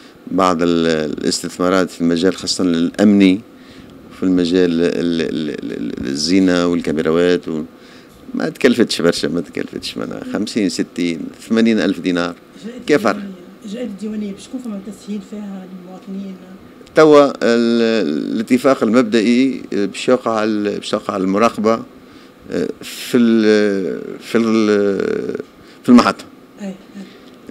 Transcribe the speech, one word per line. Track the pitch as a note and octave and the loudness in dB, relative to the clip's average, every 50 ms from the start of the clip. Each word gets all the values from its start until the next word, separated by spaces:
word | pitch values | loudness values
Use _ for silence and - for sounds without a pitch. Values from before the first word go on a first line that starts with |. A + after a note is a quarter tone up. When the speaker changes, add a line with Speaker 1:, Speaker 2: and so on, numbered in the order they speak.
| - - - - - - | -20 -20 -20 -20 -12 -6
Speaker 1:
بعض | E2+ F2+ F#2 F#2 F2+ D#2+ F2 | -2 2 2 2 2 2 2
ال-، | F2 E2+ E2+ E2 E2 D#2+ D#2 D#2 D2+ - - | 2 2 2 2 2 0 0 -2 -4 -6 -4
الاستثمارات | - - F2+ - - E2+ - - F2+ F2+ F#2+ F#2+ F2+ D#2+ | -4 -4 -4 -4 -6 -10 -6 -2 0 0 2 2 0 -2
في | - - | -2 -2
المجال | E2+ E2+ E2+ E2 F2 F#2+ E2+ | -2 0 0 2 2 0 0
خاصة | - - F2+ - - F#2 | -2 -4 -6 -4 -2 0
الأمني، | F2+ E2+ E2 E2+ F2 - - G#2 G#2+ G2+ G2+ G2 F#2 F#2 G#2+ - - - - - - - - - - - - - - - | 0 0 0 -2 -2 0 2 4 4 6 6 6 6 4 2 -2 -10 -20 -20 -20 -20 -20 -20 -20 -20 -20 -20 -20 -20 -10
في | - F#2+ | -4 -2
المجال | F#2+ F#2 F2+ F2 E2 F2 F#2 F2+ F2 | 0 0 2 2 2 2 2 2 2
ال-، | E2 E2 E2+ | 2 0 0
ال-، | E2+ - - E2 F2 E2+ E2 D#2+ - - D#2 D#2+ D2 | 0 0 -2 -2 -2 -2 -2 -2 -4 -4 -4 -6 -6
ال-، | - - - - - | -8 -8 -10 -10 -8
ال-، | G1+ - - - - A1 B1 | -8 -8 -8 -8 -8 -6 -6
الزينة | C#2 C#2+ D2+ - F#2 F#2+ F#2+ F#2 F2+ F2 F2 | -6 -4 -2 0 2 4 4 4 2 2 2
والكاميرات | F2 F2 E2+ E2 E2+ D2 D2+ D#2+ D#2+ D#2+ E2+ F2 F2+ F2+ F2 - - | 0 0 -2 -2 -2 -2 -2 0 0 2 2 2 2 2 0 -2 -4
و-، | D#2+ D#2 D#2 - - - - - - - - - - - - - - | -6 -6 -8 -10 -14 -20 -20 -20 -20 -20 -20 -20 -20 -20 -16 -10 -6
ما | - - D#3+ | -6 -6 -6
تكلفتش | D#3+ - - C3 A#2+ A#2+ G#2 - - - D#2 | -2 2 2 4 4 4 2 0 0 0 2
برشا، | E2+ E2+ - - | 2 2 0 -2
ما | - - F2 | -4 -2 -4
تكلفتش | - - - - - - - - - - - | -6 -6 -8 -10 -10 -10 -10 -12 -12 -10 -10
معناها | - A1+ - - - - - - | -10 -10 -8 -10 -12 -10 -8 -6
خمسين، | - G#2+ - - A#2 G2+ F2+ | -6 -6 -4 -2 -2 -2 -2
ستين، | - - F#2+ - - - F2 E2+ E2 D2+ - - - - - - | -2 -2 -6 -6 -4 -4 -4 -4 -4 -6 -8 -12 -14 -16 -8 -2
ثمانين | A2+ A2+ A2+ A2+ A2+ G#2+ | 0 2 2 4 2 2
ألف | D#2 G2 F#2+ F2 | 2 0 -2 -2
دينار. | D#2+ F2+ F2 F2 F2 F2 E2+ - - - - - - | -2 -2 0 0 -2 -4 -6 -10 -16 -20 -20 -18 -16
Speaker 2:
إجراءات | A3 A#3+ B3+ - | -16 -16 -10 -2
Speaker 1:
كيف | - D3+ - G#3 | 0 0 2 2
Speaker 2:
الديوانية، | G#3 G3 G#3 G2 - F#3 - - - - - - | 0 -2 -2 -6 -12 -14 -16 -20 -20 -20 -18 -16
إجراءات | G#3+ G3 B3 B3+ G#3+ | -14 -10 -10 -10 -10
الديوانية | G3 F#3 G#3+ G#3+ G#3+ G#3+ G#3 G3+ F#3+ | -10 -10 -10 -8 -8 -8 -8 -8 -10
باش | - - | -12 -14
تكون | - - B3+ | -12 -12 -12
فما | B3 A#3 G#3 G3 G3 | -10 -10 -10 -10 -10
تسهيل | A3 G3 - - G3+ G#3 G#3 F#3+ - | -12 -16 -14 -10 -10 -8 -8 -8 -10
فيها | A3 G#3 G#3 G3+ G3 F#3+ F#3 F3+ F#3 F3+ F3+ | -12 -12 -12 -12 -12 -12 -14 -16 -16 -18 -18
للمواطنين؟ | F3+ F#3 F3+ - G3 F#3+ G3 G3 G3 F#3 - - - - - - - - - - - - | -18 -18 -18 -16 -12 -12 -12 -10 -12 -14 -16 -18 -20 -20 -20 -20 -20 -20 -20 -20 -2 4
Speaker 1:
توا | E3+ D#3 D#3 D3+ D3 C#3+ | 6 6 8 8 8 6
ال-، | C3+ - - - A2+ A#2 A#2+ A#2 A#2 A#2 A#2 A#2 A2+ A2+ A2+ F#2 D2 D#2 C2+ G#1+ G1+ - | 6 2 0 0 2 2 2 2 2 2 2 2 2 0 0 0 -2 -2 -4 -4 -4 -4
الاتفاق | A2 A2 - C3+ B2 - C#3 C3+ - B2+ | -6 0 0 0 2 4 4 2 4 2
المبدئي | A2 G#2+ B2+ B2+ G#2+ G#2+ A#2 G2 A#2 A#2+ B2 C3 C3+ B2 - - - - | 2 2 2 2 2 2 2 2 2 2 2 2 0 -2 -6 -8 -6 -4
باش | G2+ G2+ G2 - - - - | -4 -4 -4 -6 -4 0 0
يقع | B2+ B2 - A#2 A2+ A2 G#2+ | 0 2 0 -2 -2 0 0
ال-، | A2 G#2+ G#2 G#2 G#2 G2 F#2 | 0 -2 -2 -2 -4 -4 -6
باش | - - | -6 -4
تقع | - G#2+ - - G#2 | -6 -4 -4 -4 -4
المراقبة، | G2 F#2+ F#2+ F#2+ G#2 A2+ A#2 - - G#2 A2 A2+ A#2 B2+ - - - - - - - - - - - - - | -2 -2 0 2 2 2 2 2 0 0 0 0 0 -4 -10 -18 -20 -20 -20 -20 -20 -20 -20 -20 -20 -12 -8
آه، | - F2+ E2 - - - - | -4 -4 -4 -4 -6 -10 -14
في | - - - - - - | -16 -14 -14 -6 0 2
ال-، | B2+ A#2 A2+ A2+ A2+ G#2+ G#2+ G#2+ G#2+ G#2 G#2 G2 G2 F#2 D2+ B1 G1+ G1+ G1+ - - | 4 4 4 4 4 4 4 4 4 4 2 0 -2 -2 -4 -6 -8 -10 -12 -14 -14
في | - - - A2+ | -8 -2 -2 0
ال-، | A2+ A2+ A2 A2+ A2 G#2 G#2 G2+ G2+ G2+ G2 F#2+ - - - - - - - - - - - - - - - - - | 2 2 2 2 2 2 2 2 2 0 0 -2 -2 -2 -4 -4 -4 -6 -6 -8 -10 -12 -18 -20 -20 -20 -20 -4 4
في | - | 6
المحطة. | B2 A#2+ G#2 G2 - - - - - - - - - - | 6 8 8 6 0 -4 -8 -18 -20 -20 -20 -20 -18 -14
Speaker 2:
أي، | G#3 | -14
أي. | G3 F#3+ - - - - G3+ F#3+ - - - - - - - - - | -14 -14 -14 -18 -20 -20 -20 -20 -20 -20 -20 -20 -20 -20 -20 -16 -8